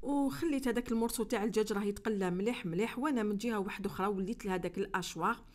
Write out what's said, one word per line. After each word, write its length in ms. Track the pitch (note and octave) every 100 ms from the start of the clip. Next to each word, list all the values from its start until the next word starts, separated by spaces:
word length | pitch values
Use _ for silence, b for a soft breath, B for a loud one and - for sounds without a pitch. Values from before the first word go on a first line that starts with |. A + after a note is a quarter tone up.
وخليت 640 | A#3+ C#4+ C#4 C4+ E4 C#4 C4
هذاك 240 | A#3 B3
المرسو 300 | A3+ A#3 A3+
تاع 220 | G#3+ A#3
الدجاج 280 | G#3+ G#3 G#3+
راه 120 | G#3
يتقلى 460 | G3 G3+ - G#3+ F#3
مليح 360 | F3 G#3 B3 F3+
مليح. 320 | D#3+ A3+ -
وانا 240 | C#4+ C4
من 140 | G#3 G#3
جهه 220 | A#3 A3
واحده 320 | G3 - F#3+
اخرى 160 | - F#3+
وليت 400 | G3 F#3+ A#3 G3+
لهذاك 320 | F#3 F3+ F3
الاشواغ، 600 | D#3+ - E3+ E3 F3+ A#3 -